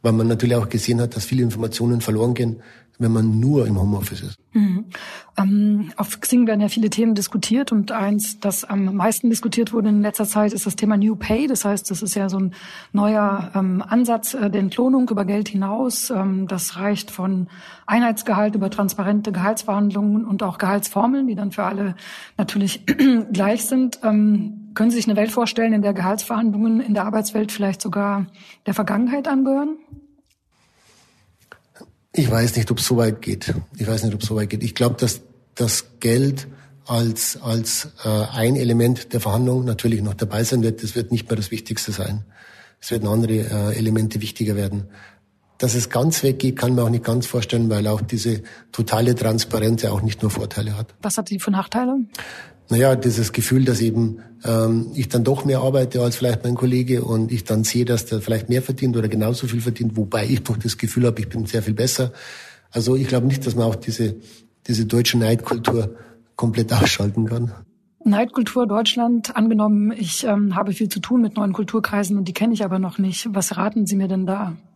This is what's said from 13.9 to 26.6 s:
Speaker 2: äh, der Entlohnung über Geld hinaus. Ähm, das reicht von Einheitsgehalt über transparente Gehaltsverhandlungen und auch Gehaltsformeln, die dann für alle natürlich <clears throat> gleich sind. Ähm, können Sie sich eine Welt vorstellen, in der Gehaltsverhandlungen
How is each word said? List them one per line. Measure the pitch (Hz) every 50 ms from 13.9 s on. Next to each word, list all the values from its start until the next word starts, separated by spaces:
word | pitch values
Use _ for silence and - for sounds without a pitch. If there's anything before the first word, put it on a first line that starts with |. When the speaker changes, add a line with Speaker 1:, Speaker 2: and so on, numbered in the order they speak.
| 208 240 247 240 233 226 220 - -
Speaker 2:
äh, | 262 214 202
der | 180 202
Entlohnung | 196 190 - - 247 262 262 269 254 240
über | 220 202 202
Geld | 180 202 208 208 208
hinaus. | 214 196 196 196 208 226 262 254 240 - - -
Ähm, | 175 185 190 196 190 190 190 175
das | 202 180 - - -
reicht | 175 190 202 208 202 208 -
von | - - 185 190 190 185 180 175 - - - - - - -
Einheitsgehalt | - 208 233 240 233 226 220 - 247 208 190 214 214 208
über | 214 190 190
transparente | - - 202 190 - - 190 190 208 208 208 214
Gehaltsverhandlungen | 190 180 175 202 220 220 - - 196 202 208 202 185 202 202 208 208 214 233
und | - 202 190 214
auch | 185 170
Gehaltsformeln, | - - 185 196 202 202 - - 196 208 240 262 277 269
die | 247 214
dann | 185 208 202 -
für | - 202
alle | 180 208 196 202 190 180 - - - - - - - _ -
natürlich | 202 - - 208 202 196 - - - - 294 - 269 269
<clears throat> | 254 233 214 - 208
gleich | 180 196 202 220 233 -
sind. | - 262 262 262 247 - - -
Ähm, | 220 208 208 208 214 208 208 214 - - - - - -
können | - 214 233
Sie | 233
sich | 240 - -
eine | 208
Welt | 208 208 226
vorstellen, | 220 240 233 214 - - 226 226 220
in | 208 202
der | 202 202
Gehaltsverhandlungen | 190 180 185 202 214 - - 233 220 233 220 202 208